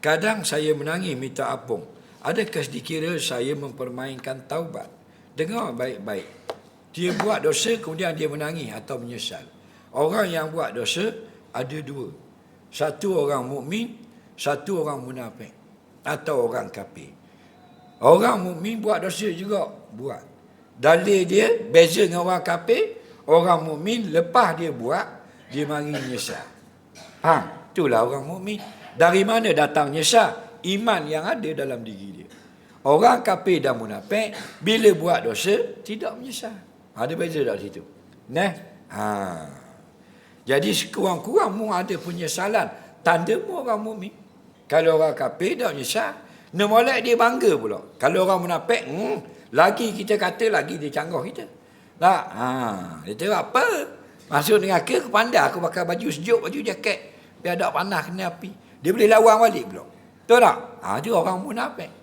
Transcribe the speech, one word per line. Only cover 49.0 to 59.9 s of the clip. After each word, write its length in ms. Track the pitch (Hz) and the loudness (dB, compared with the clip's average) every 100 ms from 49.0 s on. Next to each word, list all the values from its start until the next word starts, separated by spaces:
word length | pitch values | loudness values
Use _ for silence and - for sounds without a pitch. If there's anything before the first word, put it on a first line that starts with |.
| 320 427 - - - | -4 -6 -8 -20 -6
lagi 400 | 127 175 214 233 | 4 4 4 -4
kita 240 | 185 - 208 | -6 -2 0
kata, 320 | 185 - 226 | 0 0 0
lagi 240 | 185 143 | 0 -2
dia 160 | 175 147 | -6 -6
canggah 320 | 139 156 170 | -6 -4 -6
kita. 240 | 170 - - - _ _ - - | -8 -12 -16 -20 _ _ -20 2
Tak? 200 | 170 180 - | 4 4 0
Ha. 120 | 95 123 131 117 98 90 80 78 | -4 -4 -2 -4 -4 -8 -12 -10
Dia 80 | |
tengok 260 | 107 185 196 - | -6 -2 -2 0
apa? 180 | 466 480 370 - - - - - | 2 2 0 -6 -12 -20 -20 -2
Masuk 320 | 143 165 214 | 0 4 4
dengan 240 | 190 180 | 4 0
ke, 160 | - 262 | 2 -2
aku 100 | 247 | 2
pandai, 300 | 208 233 240 | 0 2 4
aku 240 | 139 180 | 2 0
pakai 240 | 170 180 170 | -4 -4 -4
baju 200 | 175 226 | -4 -4
sejuk, 320 | 147 175 233 | -6 0 0
baju 180 | 226 277 | 0 -6
jaket. 380 | 220 190 220 190 - - - - | -6 -4 -4 -4 -8 -20 -20 -10
Biar 160 | 170 175 | -6 -2
tak 160 | 180 | -2
panas 320 | - 185 185 165 | -2 -2 -4 -4
kena 240 | 180 185 | -6 -8
api. 240 | 170 190 - - - | -8 -16 -18 -20 -8
Dia 160 | 147 | -2
boleh 160 | 190 214 | 4 8
lawan 400 | 220 226 220 226 | 8 8 8 6
balik 160 | 175 113 | 4 -6
pula. 160 | 92 - | -12 -16